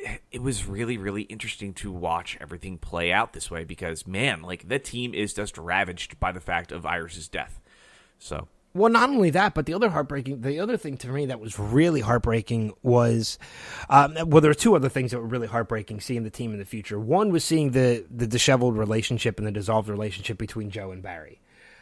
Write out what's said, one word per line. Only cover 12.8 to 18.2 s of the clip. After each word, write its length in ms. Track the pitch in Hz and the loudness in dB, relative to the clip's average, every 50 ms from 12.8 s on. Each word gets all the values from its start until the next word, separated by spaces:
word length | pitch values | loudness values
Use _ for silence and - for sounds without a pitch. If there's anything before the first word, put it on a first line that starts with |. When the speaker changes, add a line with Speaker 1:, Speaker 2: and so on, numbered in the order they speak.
Speaker 2:
was, 560 | - 127 120 120 120 117 117 113 110 - - - - - - - - - - - - - | 2 4 6 6 6 6 4 2 0 -2 -6 -10 -14 -20 -18 -18 -16 -14 -14 -12 -2 6
um, 240 | 139 139 143 143 156 160 165 | 8 8 8 6 2 -4 0
well, 120 | 170 147 160 | 8 8 10
there 100 | 151 151 | 10 10
were 40 | 151 | 6
two 220 | - - 226 202 | 6 6 6 6
other 100 | 156 131 | 6 4
things 240 | 135 - 135 127 117 | 2 0 0 -2 -2
that 80 | 123 120 | -4 -6
were 80 | 117 | -6
really 200 | 113 120 123 117 | -4 -4 -4 -4
heartbreaking, 520 | 104 117 117 110 - 117 107 101 - 110 101 | -2 -2 -2 -2 -2 -4 -6 -4 -8 -12 -10
seeing 240 | - - 127 117 113 | -6 -4 -4 -4 -4
the 60 | 107 | -6
team 240 | - - 120 113 107 | -8 -8 -8 -6 -6
in 40 | 101 | -8
the 40 | 98 | -10
future. 340 | - - 110 101 - 107 | -10 -10 -10 -8 -6 -6
One 360 | 104 110 110 156 190 220 208 175 | -6 0 2 2 2 4 4 2
was 100 | 165 - | 2 2
seeing 280 | - 165 160 151 139 | 2 2 2 2 4
the, 340 | 123 131 131 123 120 113 92 - | 4 4 6 4 4 2 -2 -10
the 180 | 120 117 | -4 -4